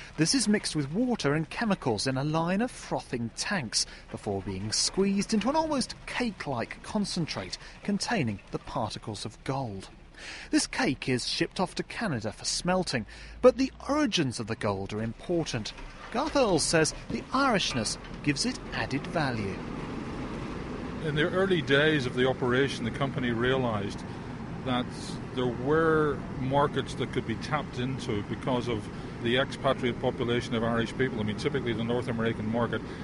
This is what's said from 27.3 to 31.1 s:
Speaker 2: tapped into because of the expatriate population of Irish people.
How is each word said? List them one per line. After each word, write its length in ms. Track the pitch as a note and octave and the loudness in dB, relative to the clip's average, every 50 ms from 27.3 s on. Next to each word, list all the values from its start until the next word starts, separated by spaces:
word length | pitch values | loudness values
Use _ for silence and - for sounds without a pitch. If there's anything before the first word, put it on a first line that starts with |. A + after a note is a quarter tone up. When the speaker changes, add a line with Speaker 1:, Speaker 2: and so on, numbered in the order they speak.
| A2 | -2
Speaker 2:
tapped 420 | G2 - - D#3 D3 C3+ - - B2+ | -4 -2 -2 -2 -2 -2 -4 -4 -4
into 440 | B2 C3 C3+ A#2 - C3 A2 G#2 G2+ | -2 -2 -2 -4 -2 -2 -2 -2 -2
because 440 | - A#2 - - C#3 B2+ B2 A#2 B2 | -4 -4 -4 0 0 0 0 0 0
of 180 | A#2 G#2+ A2 - - - - - - - | -2 -2 -4 -6 -8 -10 -10 -10 -6 -2
the 160 | A#2+ A#2 A#2+ B2+ | 0 2 4 2
expatriate 600 | C3+ - - - - C3+ B2+ A#2+ C3 A#2+ A#2 - | 2 0 -2 0 2 2 2 2 2 0 0 0
population 520 | - B2+ B2 - B2 A#2 A#2+ B2 A#2 B2 B2+ | 0 0 0 0 0 2 2 0 0 0 0
of 80 | A2+ | 0
Irish 320 | A#2 A#2 A#2 A#2 A2+ G#2+ - - | 2 2 2 2 0 0 0 0
people. 200 | C3 B2+ | 0 2